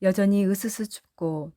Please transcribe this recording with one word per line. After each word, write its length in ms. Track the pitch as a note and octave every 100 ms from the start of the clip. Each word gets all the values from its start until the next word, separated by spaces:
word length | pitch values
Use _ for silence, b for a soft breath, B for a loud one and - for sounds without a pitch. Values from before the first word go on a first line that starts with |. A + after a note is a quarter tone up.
여전히 460 | F#3+ F#3+ G3 G3+ F#3+
으스스 400 | G3 A3+ - G#3+
춥고 640 | - _ - E3 D#3 D3+